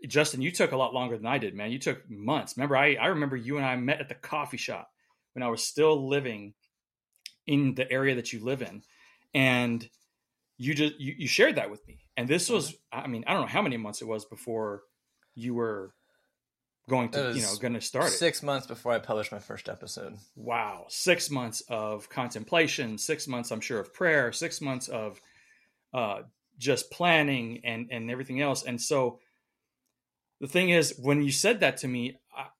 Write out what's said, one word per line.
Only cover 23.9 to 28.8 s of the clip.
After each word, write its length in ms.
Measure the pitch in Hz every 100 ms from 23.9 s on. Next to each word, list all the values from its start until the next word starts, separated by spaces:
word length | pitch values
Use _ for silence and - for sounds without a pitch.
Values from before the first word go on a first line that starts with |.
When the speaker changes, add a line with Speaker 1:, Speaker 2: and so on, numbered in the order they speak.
Speaker 1:
prayer, 380 | - 180 151 120
six 300 | - 165 -
months 260 | 143 127 -
of, 340 | 123 107 98 _ _ _ _ _ _ _
uh, 280 | 127 110 95 90 _ _ -
just 320 | 123 127 -
planning 720 | - 175 160 147 135 117 117 120
and, 240 | 113 120
and 180 | 123 113
everything 320 | 123 131 131
else. 220 | 143 131
And 180 | 131 120